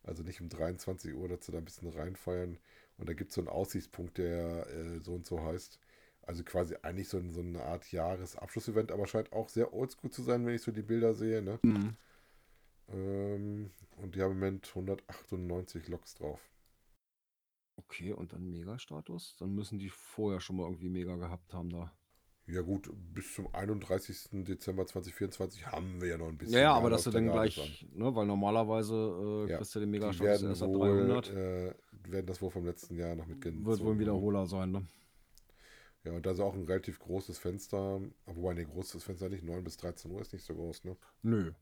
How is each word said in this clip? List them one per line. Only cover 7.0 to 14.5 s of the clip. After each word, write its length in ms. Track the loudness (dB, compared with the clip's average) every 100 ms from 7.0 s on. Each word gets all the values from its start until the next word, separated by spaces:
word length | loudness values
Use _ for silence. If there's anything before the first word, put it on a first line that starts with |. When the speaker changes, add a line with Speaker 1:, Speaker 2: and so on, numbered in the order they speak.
| -2
Speaker 1:
so 80 | -2
ein, 140 | -2
so 100 | -4
eine 220 | -4 -4
Art 280 | -4 -4 -4
Jahresabschlussevent, 1000 | 0 0 -2 -6 -10 -6 -4 2 4 4
aber 160 | 0 2
scheint 260 | 2 2
auch 160 | -2 0
sehr 240 | 2 2
oldschool 380 | 2 -4 -4 -8
zu 100 | -4
sein, 240 | 2 2 2
wenn 80 |
ich 80 | 0
so 100 | -2
die 120 | -4
Bilder 320 | 2 6 6 6
sehe, 260 | 2 2
ne? 160 | 0 6
Speaker 2:
Mhm. 320 | 8 8 2 -2 _ -20 _ -20 _ -20 _ _ -10
Speaker 1:
Ähm, 840 | -6 -2 -2 -2 -2 -4 -6 -8 -12 -20 -12
und 160 | -6
die 80 | 0
haben 120 | 2
im 60 | 2
Moment 360 | 0